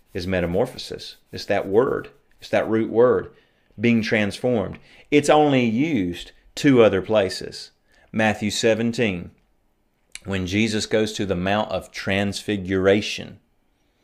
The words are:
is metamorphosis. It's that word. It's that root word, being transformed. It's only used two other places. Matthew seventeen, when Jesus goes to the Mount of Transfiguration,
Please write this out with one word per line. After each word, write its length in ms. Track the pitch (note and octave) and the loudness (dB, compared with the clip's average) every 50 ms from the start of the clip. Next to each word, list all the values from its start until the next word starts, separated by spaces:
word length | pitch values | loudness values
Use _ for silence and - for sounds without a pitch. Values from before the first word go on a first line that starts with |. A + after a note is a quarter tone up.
| _ _ - | _ _ -10
is 120 | G2 F2 | -8 -6
metamorphosis. 920 | F#2 F#2+ F2+ F2 E2+ F2 G2+ C3 C#3 - - - - - - - - - _ _ - - | -2 -2 -2 -2 0 0 0 -2 -2 -4 -12 -12 -12 -12 -12 -14 -16 -20 _ _ -16 -14
It's 120 | F#2+ - | -10 -4
that 220 | - G2+ F#2+ - | -2 -2 -2 -2
word. 420 | F#2+ F#2+ A2+ C3+ - - - - - - _ _ _ _ _ | 0 2 2 2 2 -2 -4 -8 -12 -20 _ _ _ _ _
It's 100 | - - | -8 -2
that 200 | A2 G2+ - - | -2 0 0 0
root 200 | A2 A2 A2 - | 0 0 0 0
word, 420 | - A2+ B2 B2+ G#2 F2+ - - - _ _ _ _ _ _ _ - G#2 | 2 4 4 4 4 2 -2 -6 -16 _ _ _ _ _ _ _ -8 -2
being 220 | A2 A#2 A#2 A2+ | 0 2 2 2
transformed. 800 | G#2+ - A#2+ G#2+ G#2 G2 - - - B2+ B2 G#2+ F#2 F#2 F#2 - - - - - - - | 2 0 0 0 0 0 -2 -2 -2 0 0 0 -2 -4 -8 -14 -18 -20 -20 -18 -4 0
It's 180 | C#3+ D3 C#3+ D3+ | 2 2 4 4
only 360 | D3+ D3+ D3+ D3 C#3 B2+ B2 | 4 4 4 4 4 2 2
used 680 | A2+ G#2+ B2 D3+ E3+ D3 G#2 F#2 F2 E2+ - - - - _ _ _ - | 2 0 0 0 0 0 0 -2 -2 -4 -8 -12 -18 -20 _ _ _ -6
two 260 | - - C#3+ C3 A#2+ | 0 2 4 6 8
other 200 | A2 G2+ G2 F#2+ | 6 6 6 2
places. 680 | F#2 G#2+ G#2+ G#2+ G2 F#2 - - - - - - - - _ _ _ _ _ _ _ _ | -2 0 0 0 0 0 -4 -8 -12 -12 -14 -16 -18 -20 _ _ _ _ _ _ _ _
Matthew 400 | - A2 A2 G#2+ G#2 - G#2 G#2 | -2 0 0 0 0 -2 -4 -4
seventeen, 800 | - - - A2+ A2 A2 A#2 A#2 A#2 C3 A#2+ G#2 F#2 E2+ F2 F2+ _ _ _ _ _ _ _ _ _ _ _ _ _ _ _ _ - - - | -2 2 2 2 2 2 0 -2 -2 0 -2 -2 -2 -6 -10 -14 _ _ _ _ _ _ _ _ _ _ _ _ _ _ _ _ -20 -14 -8
when 240 | F#2+ G2 F#2 F#2 | -6 -4 -4 -4
Jesus 380 | F2 F#2+ G#2+ A2+ G#2+ G#2 G#2+ - | -2 0 0 0 0 -2 -4 -4
goes 280 | - A2+ A2 A2 G#2+ - | 0 0 0 0 0 -4
to 120 | - G#2 | -6 -4
the 100 | F#2+ F#2+ | -4 -2
Mount 360 | F2 F2+ F#2+ G2+ G#2+ G#2+ - | -2 -2 -2 0 -2 -2 -2
of 200 | - G#2+ - - | -4 -8 -8 -8
Transfiguration, 1500 | - - - G#2 F#2+ G2+ G2+ G2+ G2 - - G#2 G#2 G2 F2+ F#2 G2 F#2+ F#2 G2 G2+ G#2+ G#2 - - - - - - - _ _ _ _ _ _ _ _ _ _ _ _ | -14 -10 -4 -2 -2 -2 -2 -2 -4 -6 -6 -4 -4 -4 -4 -2 0 2 4 4 4 4 2 -4 -8 -10 -12 -14 -16 -20 _ _ _ _ _ _ _ _ _ _ _ _